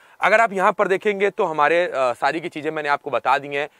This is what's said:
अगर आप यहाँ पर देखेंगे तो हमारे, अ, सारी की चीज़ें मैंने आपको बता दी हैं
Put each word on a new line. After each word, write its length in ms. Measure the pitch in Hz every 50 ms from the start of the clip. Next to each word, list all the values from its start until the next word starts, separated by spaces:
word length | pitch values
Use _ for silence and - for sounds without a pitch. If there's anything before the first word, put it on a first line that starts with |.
| _ _ - -
अगर 200 | - 180 202 220
आप 120 | 233 233 196
यहाँ 200 | 190 180 208 202
पर 160 | - 214 185
देखेंगे 420 | 190 214 - 214 208 196 196 202
तो 140 | 185 - 208
हमारे, 420 | 175 160 156 147 147 160 170 180
अ, 40 | 170 -
सारी 460 | 131 135 127 120 - - 139 147 160
की 80 | 151 175
चीज़ें 220 | - 156 143 156
मैंने 180 | 156 156 151 147
आपको 220 | 143 143 - 147
बता 280 | 131 117 - 127 131 143
दी 180 | 139 143 143
हैं 120 | 143 147 143 - _